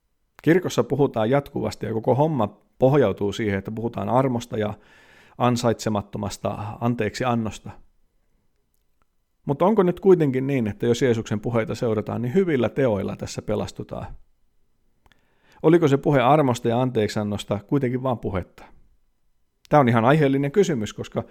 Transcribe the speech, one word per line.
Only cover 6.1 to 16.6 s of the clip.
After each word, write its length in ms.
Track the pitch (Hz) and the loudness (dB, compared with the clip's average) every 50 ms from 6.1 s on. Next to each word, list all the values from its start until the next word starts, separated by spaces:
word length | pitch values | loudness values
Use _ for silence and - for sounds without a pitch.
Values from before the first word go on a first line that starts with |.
| - 104 104 95 - - - 104 104 - 104 107 110 - | -10 -10 -8 -8 -8 -6 -6 -6 -6 -6 -8 -10 -8 -4
anteeksiannosta. 920 | 117 120 123 117 107 101 - - 127 127 120 117 110 107 - - - 104 - - - _ _ _ _ _ _ _ _ _ _ _ _ _ _ _ _ _ _ _ _ _ _ _ _ _ _ _ _ _ _ _ - | -2 -2 -2 -2 -2 -4 -4 -4 -2 -2 -2 -2 -2 -6 -8 -12 -16 -18 -20 -20 -20 _ _ _ _ _ _ _ _ _ _ _ _ _ _ _ _ _ _ _ _ _ _ _ _ _ _ _ _ _ _ _ -4
Mutta 200 | - 143 139 170 | -4 -2 2 2
onko 180 | 190 220 208 185 | 2 4 4 2
nyt 160 | 175 175 - | 2 2 2
kuitenkin 480 | - 190 180 160 156 139 123 127 135 135 | 6 6 6 6 6 2 0 0 -2 -2
niin, 200 | 143 131 113 104 | 0 0 -2 -2
että 180 | 101 - - | -4 -2 0
jos 160 | 120 117 - | 0 0 2
Jeesuksen 380 | 143 127 113 113 110 - 110 104 | 2 2 2 0 -2 -4 -4 -4
puheita 360 | - 120 113 113 110 - 117 | -4 -2 -2 -2 -2 -2 -4
seurataan, 460 | - 131 117 110 107 104 107 107 107 | -4 -2 -2 -2 -2 -2 -4 -6 -6
niin 120 | 117 123 123 | -4 -2 0
hyvillä 360 | 190 196 175 151 123 113 104 | 0 2 2 2 0 0 0
teoilla 460 | - - 135 120 104 98 98 101 101 | 0 0 0 0 0 0 -2 -6 -8
tässä 260 | - 113 107 - - | -8 -10 -12 -10 -10
pelastutaan? 760 | - - 107 104 - - - - - - - 120 - - - - - _ _ _ _ _ _ _ _ _ _ _ _ _ _ _ _ _ _ _ _ _ _ _ _ _ _ - - | -8 -6 -4 -4 -6 -8 -10 -14 -14 -12 -12 -12 -12 -12 -14 -18 -20 _ _ _ _ _ _ _ _ _ _ _ _ _ _ _ _ _ _ _ _ _ _ _ _ _ _ -2 2
Oliko 240 | 156 170 170 165 139 | 4 4 6 4 4
se 100 | 139 135 | 2 2
puhe 240 | - - 147 135 | 2 2 2 4
armosta 460 | 117 127 147 156 147 131 117 - | 4 6 4 4 4 2 0 0